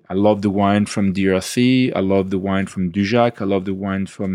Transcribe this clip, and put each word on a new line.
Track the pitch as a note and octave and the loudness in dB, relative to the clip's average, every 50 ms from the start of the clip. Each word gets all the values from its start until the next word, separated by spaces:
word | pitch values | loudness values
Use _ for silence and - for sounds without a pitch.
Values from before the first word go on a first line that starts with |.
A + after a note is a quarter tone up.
| - - F#2 | -12 -6 -2
I | F#2+ G2+ | 2 4
love | G#2 G#2+ G2+ G2 | 4 4 4 2
the | G#2 F#2+ G2+ G2+ | 0 0 2 2
wine | G2 G2+ G#2 G#2 G2+ - | 4 4 2 2 0 -2
from | - G2+ G2 F2+ | 0 0 0 0
D | G2 F#2+ F#2+ | 0 0 2
R | F#2+ F#2 | 2 0
C. | F#2 - - B2 B2 B2+ C3 B2+ B2+ B2+ - | -2 -2 -2 0 2 2 4 2 2 0 0
I | - | -2
love | F#2+ F#2+ G2 G2 F#2+ F#2+ G2 | 0 2 2 2 0 0 -2
the | F#2+ F#2 G2 | -2 -2 -2
wine | F#2+ F#2+ G2 | -2 -2 -2
from | F#2 - G2 F#2 F2+ E2+ | -4 -4 -4 -4 -2 -2
Dujac. | G2 G2+ G2 A#2+ A#2+ A#2+ A#2+ A#2+ - | -2 -2 0 2 2 2 2 0 -4
I | G#2 G2 G2 | -4 -2 -2
love | G2 F#2 | -2 -2
the | G2+ F#2+ F#2 G2 | -4 -6 -6 -4
wine | G2 F#2+ F#2+ G2 | -4 -4 -4 -6
from, | F#2 - - G#2 F#2+ | -6 -8 -8 -6 -4